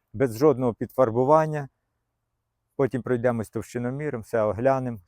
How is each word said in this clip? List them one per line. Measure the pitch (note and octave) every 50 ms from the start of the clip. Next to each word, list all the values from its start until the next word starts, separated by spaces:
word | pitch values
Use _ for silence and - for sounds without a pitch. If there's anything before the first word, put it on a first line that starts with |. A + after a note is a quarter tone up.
| _ _ -
Без | G#2+ C3+ B2+ G#2+
жодного | A2 C#3+ D#3 C3+ A#2+ B2+ B2 G#2+
підфарбування. | - B2+ A2 - - C3 A2+ A2 A#2+ B2+ C3+ D3+ D#3+ D#3 D#3 D3+ D3 C#3 B2+ _ _ _ _ _ _ _ _ _ _ _ _ _ _ _ _ _ _ _ _ _
Потім | - C#3 A#2 - B2+
пройдемось | G#2+ A#2 B2+ A#2+ A#2 B2 A#2+ A#2 G#2 -
товщиноміром, | - A2+ G2+ - - B2 A#2+ B2 C3 C#3+ D3+ D3+ C3 A#2
все | G#2 - - A2+
оглянемо, | G#2+ G#2+ F#2+ G#2+ A#2+ C3+ C3+ C3 B2+ B2 A#2 G2 -